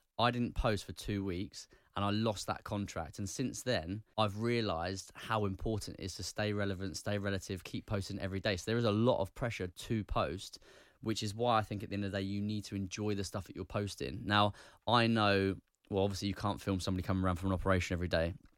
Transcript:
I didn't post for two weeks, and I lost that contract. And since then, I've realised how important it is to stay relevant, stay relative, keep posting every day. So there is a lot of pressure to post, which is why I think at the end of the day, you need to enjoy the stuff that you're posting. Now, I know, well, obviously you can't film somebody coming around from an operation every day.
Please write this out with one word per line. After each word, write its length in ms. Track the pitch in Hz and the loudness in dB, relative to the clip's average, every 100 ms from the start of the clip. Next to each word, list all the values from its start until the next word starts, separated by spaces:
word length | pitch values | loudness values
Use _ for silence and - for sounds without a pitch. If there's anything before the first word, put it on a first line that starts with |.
| _ - | _ 0
I 120 | 120 | 2
didn't 220 | 123 120 | 2 -2
post 320 | - 123 104 - | 0 2 0 -4
for 60 | |
two 320 | 92 - 101 | -10 -4 -2
weeks, 440 | 98 90 101 - - - _ - | 0 -2 -4 -8 -18 -20 _ -2
and 80 | 101 | 0
I 60 | |
lost 340 | 104 113 101 - | 2 0 -2 -4
that 180 | - | -6
contract. 540 | - 107 98 - 82 - | -4 -4 -4 -6 -8 -6
And 100 | 98 | -8
since 360 | - 123 107 | -4 -4 -4
then, 400 | - 110 82 104 - - | -2 -2 -2 -6 -6 0
I've 180 | 107 101 | 0 2
realised 720 | 117 120 107 82 85 98 - - | 0 2 2 0 -2 -4 -8 -14
how 300 | - 113 104 | -2 0 0
important 520 | 95 - 110 - - | 0 -2 -2 -4 -8
it 60 | |
is 100 | 95 - | -10 -8
to 80 | |
stay 300 | 98 - 107 | -8 -2 0
relevant, 420 | 104 101 90 95 - | 0 0 -2 -4 -4
stay 220 | - 104 | -2 -2
relative, 460 | 101 98 - 95 | 0 -2 -4 -6
keep 240 | - 120 - | -6 -10 -2
posting 320 | 104 92 98 | -2 -2 -4
every 200 | 92 95 | -4 -2
day. 160 | 110 95 | 0 0
So 100 | - | 0
there 100 | 113 | 2
is 80 | 117 | 4
a 60 | |
lot 280 | 104 117 - | 6 6 4
of 140 | 98 | 0
pressure 320 | - 120 - 92 | -2 -4 -4 -6
to 380 | - - 113 | -8 -2 -2
post, 560 | 98 117 82 90 - - - - - _ | 0 0 0 -2 -10 -16 -20 -20 -20 _
which 220 | 107 110 | -4 -2
is 100 | 107 | -2
why 240 | 104 120 113 | 0 4 4
I 60 | |
think 180 | 104 104 | 2 -6
at 80 | 104 | -4
the 60 | 98 | -4
end 100 | 98 | -2
of 60 | |
the 80 | 101 | -2
day, 40 | |
you 160 | 98 101 | -2 -2
need 260 | 104 107 - | -2 -2 -4
to 100 | 101 | -4
enjoy 400 | 95 - 107 101 | -4 -2 0 0
the 80 | |
stuff 220 | 95 104 90 | -2 -6 -8
that 100 | - | -10
you're 100 | 92 | -4
posting. 560 | 107 101 - 65 101 | -2 -4 -4 -6 -4
Now, 300 | 117 104 104 - - - - | 2 4 4 2 -18 -10 2
I 200 | 120 117 | 4 6
know, 480 | 113 104 98 98 95 _ _ _ | 6 6 6 4 0 _ _ _
well, 140 | 101 | 2
obviously 240 | 101 98 101 | 2 2 -2
you 80 | 95 | 0
can't 260 | 107 - | -2 -2
film 180 | - 95 | 0 0
somebody 220 | 92 92 | 0 -2
coming 220 | 92 95 | 0 2
around 140 | 92 87 | 2 2
from 120 | 95 | 0
an 60 | 92 | 2
operation 400 | 95 92 87 87 | 4 4 4 0
every 120 | 87 | 2
day. 280 | 85 85 - - | 2 2 -2 -14